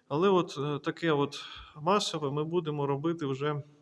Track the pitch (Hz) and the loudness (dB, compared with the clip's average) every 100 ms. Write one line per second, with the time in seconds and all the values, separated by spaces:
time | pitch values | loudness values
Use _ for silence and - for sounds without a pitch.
0 | - 143 196 185 175 143 147 143 165 160 | -4 2 4 4 4 -2 -4 -2 -4 -2
1 | 165 147 139 - - - - 151 151 202 | 2 2 2 -2 -14 -16 -18 -6 0 2
2 | - 160 143 143 156 175 156 147 139 139 | 2 -2 -2 -2 -2 -2 -2 -2 0 0
3 | 160 170 143 131 147 147 - - | 0 -2 -2 -2 -2 -2 -6 -12